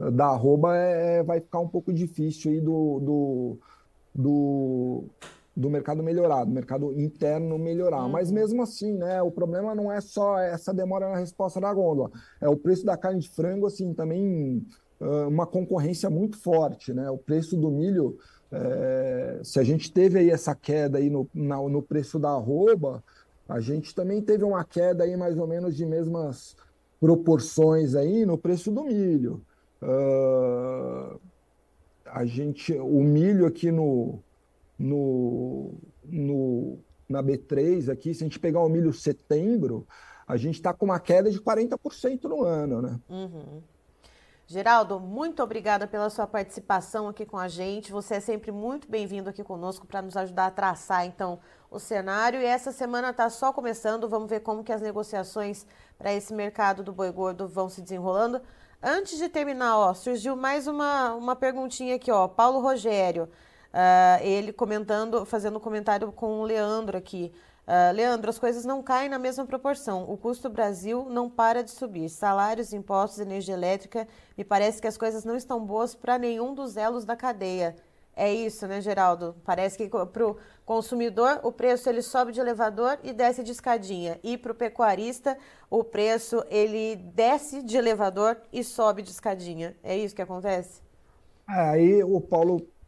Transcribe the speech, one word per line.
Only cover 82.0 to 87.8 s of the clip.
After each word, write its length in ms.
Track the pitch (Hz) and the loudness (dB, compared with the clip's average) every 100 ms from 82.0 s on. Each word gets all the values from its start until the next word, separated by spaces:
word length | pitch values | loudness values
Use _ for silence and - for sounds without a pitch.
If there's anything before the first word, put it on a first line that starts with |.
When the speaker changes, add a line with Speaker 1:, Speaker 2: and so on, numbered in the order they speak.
Speaker 2:
sobe 300 | 240 254 247 | -2 0 -2
de 80 | 226 | -2
elevador 580 | 240 226 220 208 247 285 | -2 0 -2 0 -2 -2
e 80 | 262 | -6
desce 320 | 220 247 247 | 0 2 2
de 80 | 226 | -6
escadinha. 680 | 240 262 233 190 185 170 170 | -6 -2 -2 -2 -6 -6 -6
E 120 | 220 240 | -6 -6
pro 200 | 240 233 | -6 -4
pecuarista, 800 | 226 226 220 190 226 247 277 269 - - - | -4 2 2 2 -2 -4 -4 -4 -8 -20 -2
o 140 | 226 | -2
preço 580 | 226 - 214 226 226 233 - | 0 0 0 0 -2 -4 0
ele 460 | 208 214 220 220 214 | 2 2 0 -4 -6
desce 680 | 175 220 233 294 294 269 | -8 2 4 4 -2 -10
de 140 | 240 | -2
elevador 600 | 247 | 2